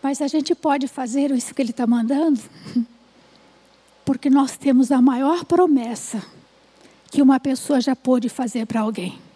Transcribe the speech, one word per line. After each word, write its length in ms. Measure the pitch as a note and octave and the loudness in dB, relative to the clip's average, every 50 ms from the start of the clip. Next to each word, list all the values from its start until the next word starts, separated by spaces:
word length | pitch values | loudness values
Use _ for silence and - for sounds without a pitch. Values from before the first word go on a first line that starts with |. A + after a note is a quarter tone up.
| - | -4
Mas 180 | C4+ C#4 - D4+ | -4 -4 -2 -4
a 40 | |
gente 280 | C#4 - D#4 C#4+ - E4+ | -2 -2 -2 -2 -2 -4
pode 340 | - - D#4 C#4 C#4+ C4+ C4+ | -2 0 -2 0 0 -2 -6
fazer 420 | - - C4 A#3 A3 C#4 C#4 C#4+ | -6 -8 -8 -4 -2 -2 0 0
isso 240 | C#4 B3 - - - | 0 -2 -4 -6 -4
que 80 | - C4+ | -4 -4
ele 100 | A3+ A#3 | -4 -2
tá 140 | - B3 | -4 0
mandando, 540 | A3+ A#3+ A#3+ A3+ A3+ C#4 C#4 D#4+ E4 D4 A3 - - _ - - - - | 0 0 0 0 0 0 0 2 0 0 0 -2 -10 _ -20 -18 -6 -4
<laughs> 120 | B3 A#3 - _ _ _ _ _ _ _ _ _ _ _ _ _ _ _ _ _ _ _ _ _ _ _ | -4 -4 -4 _ _ _ _ _ _ _ _ _ _ _ _ _ _ _ _ _ _ _ _ _ _ _
porque 240 | - C4+ C4 - C#4+ | -4 -4 -2 2 2
nós 280 | C4 C#4+ C#4 B3+ - | 4 4 2 0 -4
temos 340 | - - C#4 C4 B3+ C4+ - | -4 0 2 4 4 4 4
a 100 | C#4 B3 | 4 4
maior 440 | B3 C#4 B3+ B3 C4+ C#4 E4 F4 E4+ | 4 4 4 2 0 0 0 -2 -2
promessa 800 | - E4+ F4 F#4 F4 D4 C4 A#3 A3+ A#3 - - - - G#3+ - - - - _ _ _ _ _ _ _ _ _ - _ _ _ _ | 0 2 4 4 4 4 2 0 -2 -8 -10 -10 -8 -8 -10 -10 -10 -20 -20 _ _ _ _ _ _ _ _ _ -20 _ _ _ _
que 120 | - - C#4+ | 0 4 6
uma 160 | C4 C4+ C4 | 6 4 4
pessoa 420 | _ C#4 C4 - - - D4 C4 | _ -4 -4 -4 -2 -2 0 0
já 140 | A#3+ - C4 | 0 0 -4
pôde 340 | - _ C4 B3+ B3 A3 A#3+ | -4 _ 0 0 0 0 -4
fazer 380 | - - B3+ A#3 - A#3+ A3 | -6 -6 -8 -6 -4 -6 -8
pra 140 | G#3+ - A3+ | -4 -4 -4
alguém. 380 | G#3+ G#3+ A3 G3 F3+ F#3 - - - - _ | -2 -2 -4 -6 -8 -8 -10 -12 -20 -20 _